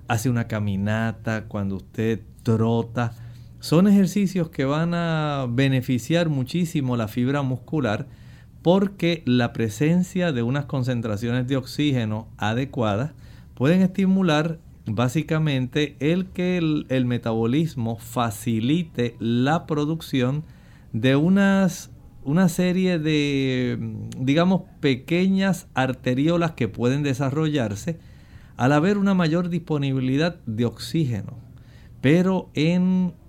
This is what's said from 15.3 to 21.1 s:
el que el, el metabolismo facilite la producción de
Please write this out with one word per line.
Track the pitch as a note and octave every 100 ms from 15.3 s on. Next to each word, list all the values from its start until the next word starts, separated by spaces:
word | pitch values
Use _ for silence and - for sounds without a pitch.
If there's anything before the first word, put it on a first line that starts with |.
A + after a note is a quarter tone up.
| D#3+ D#3 C3+ B2+ D3 D3 -
el | C#3+ F3+ F#3
que | - F3+ F3+
el, | D#3+ D3+ -
el | C3 B2
metabolismo | A#2+ A#2+ A2+ A2+ C#3 D#3+ - A2+ A2+
facilite | - B2 A#2 - B2 A2+ A#2+ E3 E3 - A#2+ -
la | A2+ A#2+ C3 E3 -
producción | D3 D3 D#3+ - C3+ B2 D3 - - - - -
de | A2+ C3